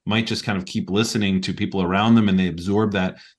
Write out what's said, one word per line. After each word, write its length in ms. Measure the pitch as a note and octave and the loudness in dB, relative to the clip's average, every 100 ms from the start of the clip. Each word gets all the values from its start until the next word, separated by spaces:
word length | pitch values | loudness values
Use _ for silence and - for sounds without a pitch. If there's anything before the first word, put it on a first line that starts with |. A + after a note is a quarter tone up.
| - | -4
might 200 | A2 A2+ | -2 -2
just 200 | G#2+ - | -4 -4
kind 120 | G2 | -4
of 80 | F#2 | -4
keep 240 | A2 F2+ | -6 -2
listening 500 | G2 A#2 A#2 G2 F#2+ | 0 0 0 0 0
to 140 | F#2 | -2
people 300 | F#2 G#2 F#2+ | -4 -4 -2
around 320 | F2 F#2+ A2+ A#2 | 0 2 4 4
them 140 | G#2 | 4
and 100 | F#2+ | 2
they 80 | F2+ | 0
absorb 440 | E2 F2 G2+ G#2+ | -2 -2 0 2
that, 260 | G2 F#2 - - | 0 -2 -6 -18